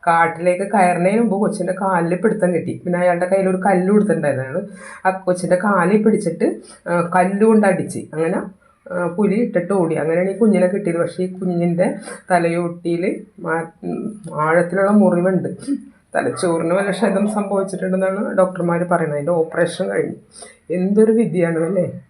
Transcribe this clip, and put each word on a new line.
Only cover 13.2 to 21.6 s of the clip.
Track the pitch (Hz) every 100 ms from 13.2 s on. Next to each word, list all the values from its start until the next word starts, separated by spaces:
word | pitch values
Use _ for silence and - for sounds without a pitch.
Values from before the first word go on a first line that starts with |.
| - -
മാ-, | 170 165 165 _
ഉം, | 175 - - - 165
ആഴത്തിലുള്ള | 147 156 170 175 185 196
മുറിവുണ്ട്. | 208 185 175 180 185 165 - - 285 - _ _
തലച്ചോറിന് | - 127 - 185 165 165
വല്ല | 185 202
ക്ഷതം | 190 208 185 208
സംഭവിച്ചിട്ടുണ്ടെന്നാണ് | 214 196 202 190 180 185 185 190 190 233 -
ഡോക്ടർമാർ | 185 180 170 170
പറയുന്നത്. | 175 170 160 147
അതിൻ്റെ | 147
ഓപ്പറേഷൻ | 175 160 - 175 175 196
കഴിഞ്ഞു. | 196 147 - _ - - _ _
എന്തൊരു | 180 185 214 220
വിധിയാണ് | 220 208 165 170
അല്ലേ? | 165